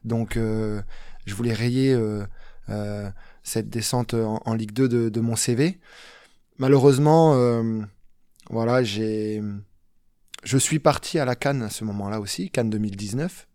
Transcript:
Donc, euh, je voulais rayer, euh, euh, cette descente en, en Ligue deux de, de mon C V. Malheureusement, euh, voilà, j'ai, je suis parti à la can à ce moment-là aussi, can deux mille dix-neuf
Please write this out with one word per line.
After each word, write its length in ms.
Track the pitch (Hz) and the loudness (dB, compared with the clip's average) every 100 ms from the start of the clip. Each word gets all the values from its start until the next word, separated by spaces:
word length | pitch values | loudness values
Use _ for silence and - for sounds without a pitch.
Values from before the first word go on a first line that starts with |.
| 113 | -2
Donc, 320 | 113 110 117 | -4 -2 -2
euh, 440 | 113 110 107 104 98 - - - - | -2 -2 -2 -4 -8 -12 -12 -12 -10
je 100 | 98 | -4
voulais 180 | 120 | -2
rayer, 380 | 110 120 127 135 | 0 0 2 2
euh, 320 | 127 107 104 101 - - - - | 2 0 -2 -6 -10 -16 -14 -8
euh, 400 | 104 104 104 101 - - - | -6 -6 -6 -8 -12 -18 -16
cette 260 | - 113 107 | -6 -4 -4
descente 440 | 113 104 127 117 | -4 -2 -2 0
en, 280 | 117 110 110 - | -2 0 -2 -2
en 80 | |
Ligue 200 | 113 107 | -4 -4
deux 140 | 107 131 | 0 2
de, 220 | 120 113 | 2 0
de 100 | 110 | 0
mon 140 | 117 113 | -2 0
C 200 | - 120 | 0 2
V. 240 | 160 190 - - - - _ _ _ - | 0 -2 -16 -20 -20 -20 _ _ _ -2
Malheureusement, 760 | 131 135 139 131 151 160 160 135 | 4 8 8 6 6 8 8 6
euh, 460 | 123 117 113 110 101 _ - _ _ _ - | 4 2 0 -4 -6 _ -20 _ _ _ -8
voilà, 340 | 113 117 127 | -2 2 2
j'ai, 600 | 117 101 110 107 107 107 107 101 104 _ _ _ _ _ _ - | 0 -2 -2 -2 -4 -4 -6 -8 -14 _ _ _ _ _ _ -16
je 140 | - 131 | 0 0
suis 220 | - 156 | 2 2
parti 400 | 156 135 - 165 | 2 2 -2 -2
à 60 | 127 | 0
la 100 | 123 | 0
can 240 | 143 139 | -2 -2
à 80 | 110 | -4
ce 140 | - | -6
moment-là 380 | 110 101 101 107 | -6 -4 -4 -6
aussi, 280 | 98 - 190 | -6 -8 -4
can 140 | - | -2
deux 140 | 113 107 | -2 -2
mille 180 | 107 98 | -4 -6
dix-neuf 520 | 101 120 170 - - | -6 -4 -6 -8 -20